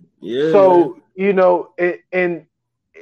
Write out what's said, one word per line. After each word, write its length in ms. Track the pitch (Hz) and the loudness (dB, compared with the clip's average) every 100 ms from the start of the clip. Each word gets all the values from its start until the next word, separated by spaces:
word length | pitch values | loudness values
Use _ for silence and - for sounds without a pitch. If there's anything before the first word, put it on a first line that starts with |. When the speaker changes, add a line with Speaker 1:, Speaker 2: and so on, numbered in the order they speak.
| _ _ | _ _
Speaker 1:
Yeah, 300 | 92 123 156 | -10 -6 0
Speaker 2:
So, 420 | 202 190 175 147 | 2 4 4 2
Speaker 1:
man. 80 | - _ 185 | -4 _ -6
Speaker 2:
you 180 | 196 | -2
know, 360 | 190 185 175 - - | 2 2 0 -4 -6
and, 180 | 175 165 _ | -6 -6 _
and 320 | 185 180 165 - _ _ _ _ - | -6 -4 -6 -14 _ _ _ _ -20